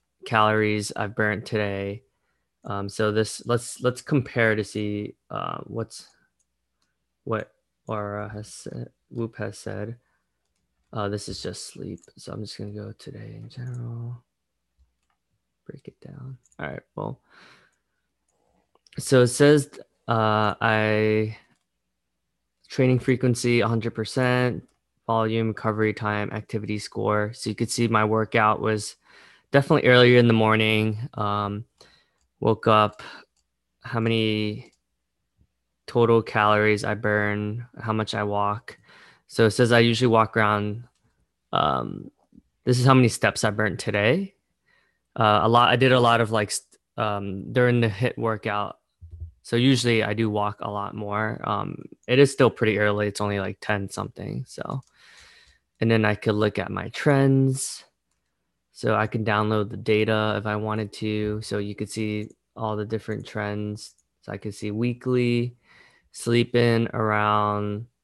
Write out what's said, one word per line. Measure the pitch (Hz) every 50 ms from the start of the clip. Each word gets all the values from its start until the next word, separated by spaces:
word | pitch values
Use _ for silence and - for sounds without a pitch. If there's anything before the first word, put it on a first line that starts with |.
| _ _ _ _ -
calories | - 120 110 107 107 107 107 107 107 107 107 104 - -
I've | - 107 104 110
burnt | - 110 107 104 104 110
today. | - 117 107 104 101 98 98 98 98 101 - - _ _ _ _ _ _ _ _ _ _ _ -
Um, | - 101 101 101 98
so | - - 110 107
this, | 104 110 107 - - - -
let's, | 117 120 117 - - - -
let's | 127 123 123 -
compare | - - 156 135 120 - - 123 113 110 107
to | 107 101
see, | - - 107 104 104 104 104 104 - - _ _ _
uh, | - 50 50 50 50 - -
what's, | - 104 113 113 - - - - - _ _ _ _ _ _ _ _ _ _ _ _ _ _ _ _ _ _ _ _ _ _ _
what | 113 113 110 - - _ _ _ _ _ _ _
Aura | - 110 107 104 101 104 104 104 101
has | 110 107 104
said, | - - - - - - - - - - _ _ _
Whoop | - 120 117 113 -
has | - 104 98 104
said. | - - 104 101 101 104 113 120 120 _ _ _ _ _ _ _ _ _ _ _ _ _ _ _ _ _ _
Uh, | - 113 104
this | 101 104 101 - -
is | 95 - -
just | 90 - - -
sleep. | - - - 95 98 - - _ _ _
So | - - -
I'm | - 107
just | 107 101 -
gonna | - 101 104
go | 104 104 104 101 95
today | - - - - 107 107 107 110
in | 107 110 117
general. | - 123 123 127 123 120 120 117 117 117 117 120 120 120 _ _ _ _ _ _ _ _ _ _ _ _ _ _ _ _ _ _ _ _ _ _ _ _ _ _ _ _ _
Break | - - 135 _
it | - - _
down. | - - 135 139 127 131 131 - _ _ _
All | - -
right, | 71 - - - _ _
well. | - 50 55 - - _ _ _ - - - - _ _ _ _ _ _ _ _ _ _ _ _ _ _ _ _ _ _ _ _ _ _ _ _ _ _ _ -
So | - - - 139 127
it | 123
says, | 120 - - 147 143 151 147 139 - - - - - _ _ _
uh, | - 117 113 110 110 107 107 107 104 - -
I, | 113 113 110 107 107 107 107 107 107 107 107 110 110 110 110 - _ _ _ _ _ _ _ _ _ _ _ _ _ _ _ _ _ _ _ _ _ _ _ _ _
training | - - - 131 127 127 123
frequency, | - 135 127 120 131 127 117 - - 120 120 120
a | 101
hundred | 110 117 113 110 113 -
percent, | - 107 - - 131 127 123 123 127 127 123 98 - - _ _ _ _ _ _ _ _
volume, | - 113 113 110 110 113 113 113 110
recovery | 104 - - 113 104 107 110 107 107
time, | - 104 104 104 104 104 -
activity | - 107 - - - 107 104 107 107
score. | 104 - - - 107 107 107 104 104 104 107 117
So | - - 113
you | 104
could | - 120 -
see | - - 120
my | 110 113 107 107
workout | 107 110 110 110 - - 117 107 107 107 -
was | 113 110 110 104 - - - _ _ _ - - - - _ _ _ _
definitely | - 139 139 - 160 - -
earlier | 127 123 123 123 123 123 123
in | 120
the | 117 113
morning. | 113 110 110 110 110 110 110 110 107 107 110 107 107 127 - -
Um, | - 104 104 104 104 104 101 104 104 110 - _ _ - _ _ _ _ _ _ _ _ _ _ _
woke | - 113 110 110 -
up, | 120 110 107 107 104 - - - - - - - _ _ _ _ _ _ _ _ _ _ _ -
how | - 127 117
many | 110 117 113 113 110 110 107 107 107 107 107 120 - - _ _ _ _ _ _ _ _ _ _ _ _ _ _ _ _ _ _ _ _ _ _ _
total | - - 123 117 110 117 113
calories | 110 - - 113 104 107 107 104 107 110 107 104 -
I | 107 107
burn, | 104 110 107 104 104 104 104 104 104 104 104 107 120 120 - _ -
how | 113 110 110
much | 110 107 - -
I | 107 104
walk. | 104 104 101 101 101 104 113 - - - - _ _ - - - - _ _ _
So | _ - - 113
it | 110
says | - - 123 113
I | 120 117
usually | 117 117 113 110 127
walk | 120 113 113 110 - -
around, | 117 107 104 107 104 104 104 104 117 120 - _ _ _ _ _ _ _ _ _ _ _ _ -
um, | 50 80 76 67 64 58 50 50 50 - - - _ _ _ _ - _ _ _ _ _
this | 127 123 127
is | 123
how | 135 131
many | 131 127
steps | 110 - - - 104 - - -
I | 107
burnt | 104 107 107 101 80 -
today. | - 113 104 101 104 113 143 190 196 190 - _ _ _ _ _ _ _ _ _ _ _ _ _ _ _ -
Uh, | - 113 107 107 95 90
a | 117
lot, | 117 120 120 90
I | 120
did | 117 131 127
a | 127 123
lot | 120 117 117 117
of, | 117 107
like, | 113 107 104 101
st-, | - - - _ _ _ _ _ _
um, | - 113 107 104 101 101 98 95 98 - - 117
during | 123 123 123 120 120
the | 117 110
hiit | 98 98 123 120 -
workout. | - 117 113 110 104 - 113 104 104 101 - - _ _ _ _ _ - - - - - - - _
So | _ - 120
usually | 120 123 135 135 113 120 120 117 110 101
I | 104 107
do | 110 113 107
walk | 104 104 104 104 104 -
a | - 107
lot | 104 101 101 98 -
more. | 107 107 104 101 107 110 110 113 - -
Um, | - 104 104 - 50 - - - - - - _
it | - 123 135
is | 139 135
still | - - 131 110
pretty | - - 120 110 101
early. | 101 104 104 104 104 104
It's | 104 101 -
only, | 107 101 101 101
like, | 95 101 104 -
ten | - - 107 101 98 98
something. | - 101 101 92 - - 95 98 107 127 131
So, | - - - - - - 135 - _ _ _ - - - - - - - - _ _ _ _ _ _ _ _
and | - 113
then | 113 110 110
I | 107 104
could | - - 117 104
look | 104 107 104 - 104
at | 92 101
my | 98 95 90 -
trends. | - - - 156 143 139 139 135 135 135 135 131 131 135 - - - - - _ _ _ _ _ _ _ _ _ _ _ _ _ _ _ _ _
So | _ - - 117 110
I | 104 110
can | 107 - 113 107
download | 113 104 107 107 107 110 107 104 104
the | 107
data | 98 104 - 107 107 107 113 110 107 107 107 104
if | 104 110
I | 107 104
wanted | 107 107 107 107 110 107 104 -
to. | - 110 107 107 107 107 107 107 107
So | 113 - 107
you | 104 101 104 104
could | - 107 -
see | - 113 110 107 107 107 110 - - _ _ _ _
all | - 113 107 107
the | 104 104
different | 107 113 107 - - 107 104 -
trends. | - - 110 104 104 104 104 104 104 104 110 - - - _ _ _ _ _
So | _ 107
I | 104
could | 98 - 107 98
see | - 110 104
weekly, | 104 110 120 123 120 120 - 127 127 123 123 120 120 120 120 123 - _ _ _ _ - - _ _ _ _ _
sleep | - - - 120 117 120 117 - -
in | 120 120 120 117 113 117 - -
around | 117 110 107 107 107 104 104 107 104 104 104 104 104 104 104 104 107 117 - _ _